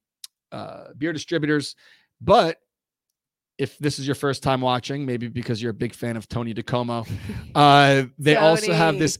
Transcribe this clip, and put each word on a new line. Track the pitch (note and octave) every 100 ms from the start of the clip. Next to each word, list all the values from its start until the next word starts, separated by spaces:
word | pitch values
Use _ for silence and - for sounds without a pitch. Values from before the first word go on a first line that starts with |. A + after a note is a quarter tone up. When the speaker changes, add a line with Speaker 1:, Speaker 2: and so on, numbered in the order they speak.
| _ _ - _ _
Speaker 1:
uh, | A#2+ - - - A#2+
beer | D#3
distributors. | D3+ - E3 D3 D3+ - - _ _ _ _
But | A#2 A3 E3 - _ _ _ _ _ _ _ _ _ -
if | B2+ -
this | C#3+ C#3+
is | C3+
your | C3
first | C#3+ C3
time | C#3+ C3
watching, | B2+ B2 - C#3 C3+
maybe | A#2+ A#2
because | A#2+ A#2 A2
you're | A#2+
a | G#2
big | A#2+
fan | - A#2+ A2+
of | -
Tony | A#2+ A#2
DeComo, | A2+ - B2 A#2+ A#2 A2 G#2 -
Speaker 2:
<laughs> | - - D#3
Speaker 1:
uh, | C#3+ C#3+ C#3 C#3 B2+ -
they | C#3+ D3+
also | D#3 D#3+ G3
have | E3 E3
Speaker 2:
Tony. | C#3+
Speaker 1:
this | D3+